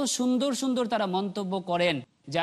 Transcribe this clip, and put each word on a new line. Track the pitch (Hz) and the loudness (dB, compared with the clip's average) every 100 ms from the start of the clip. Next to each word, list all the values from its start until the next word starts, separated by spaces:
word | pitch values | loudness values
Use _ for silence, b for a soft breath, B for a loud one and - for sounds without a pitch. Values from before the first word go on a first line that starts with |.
| 269 - | 0 0
সুন্দর | 247 254 277 254 | 2 2 2 0
সুন্দর | 269 247 233 | 0 0 0
তারা | 226 202 185 | 0 0 0
মন্তব্য | 202 196 190 190 180 | -2 -4 -4 -4 -2
করেন | 175 175 147 120 _ - | 2 2 2 -4 _ -6
যে | 156 | -2